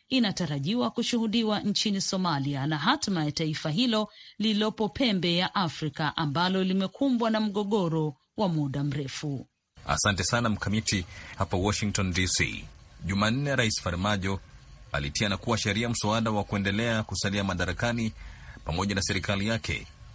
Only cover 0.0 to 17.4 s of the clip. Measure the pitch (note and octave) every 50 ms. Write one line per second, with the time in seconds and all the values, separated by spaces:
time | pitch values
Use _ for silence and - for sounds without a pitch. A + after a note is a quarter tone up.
0 | _ - C4 C4 A3+ F#3+ - - F3 D3 D3+ C#3+ C3+ F3 A#3 B3 A#3+ A3+ - B3
1 | A#3 - B3 A3+ A3+ G#3+ G3 A#3 A3+ G#3+ G#3 - - G#3 G3 - - G#3+ G3 G3
2 | - - G3 F#3+ F#3 F3 D3 C3+ C3+ D3 C#3+ C3 C3+ D3+ D#3 C#3 D3+ A3+ D4 D4+
3 | - A3 F#3+ E3 D3+ D3 - - D#3+ D#3 D3+ - - D#3 D3 G#3 B3+ A#3+ A3 G#3+
4 | G#3+ - - - - - - - G#3 A3 G#3 G#3 G#3+ A3 A3 - G#3+ G3+ - -
5 | C#4 A#3 G3 F3+ F#3 F3 E3+ F3 F3+ - - G#3 F3+ D#3 - - D#3 D3 - -
6 | D#3 C#3+ - E3 D#3+ D3 C3+ E3 F3+ F#3 F#3+ F#3+ F#3 F#3 F#3+ G3 F#3+ F#3 - -
7 | C#4 C#4 B3 A3+ A#3 A3 A3 G#3+ G#3+ G#3 F#3+ G#3+ G#3 G3 A3+ G#3 F3 E3 D#3+ D#3+
8 | D#3 D3+ - - _ _ _ G#3 G#3 F3+ E3 D3+ C#3+ C#3 C3+ C#3+ C#3+ C#3+ C3+ D3+
9 | C3+ C3 - - D#3 D3 C#3 B2 - - _ _ _ _ _ - - - E2 -
10 | - G#2 G2 F2 F#2+ - B2 A#2+ A#2+ A2 G2+ - - G2+ G#2 A2 - - G#2 F#2+
11 | F2 - - - - - - - G2+ - G2+ F2+ F#2+ G#2 G#2 - A2 G2+ - G#2
12 | F#2+ F#2 E2 F#2 F#2 F2+ - - D#2 G#1+ G#1+ - - - - - - - - -
13 | - E2 G2 G2 G#2 A2 A#2+ C3+ D3 C#3+ C3+ B2+ A#2 G#2+ - - - F2+ F2 F2+
14 | G2 G#2 G#2 F#2+ F#2 F#2+ G2 - - - - - - - - - - - - C#2+
15 | C#2+ D2 - - A2 G2+ F#2+ - - A#2 A2+ G#2+ - G#2+ G2 A2 A#2+ A#2+ A2+ -
16 | - G#2 A2 A2+ A2 A2+ G#2+ G#2 F#2+ - G#2+ G2+ F#2+ G2 G2 G#2+ A#2+ A#2 A2+ A2
17 | G#2+ - G2+ - - G2 G2 G2+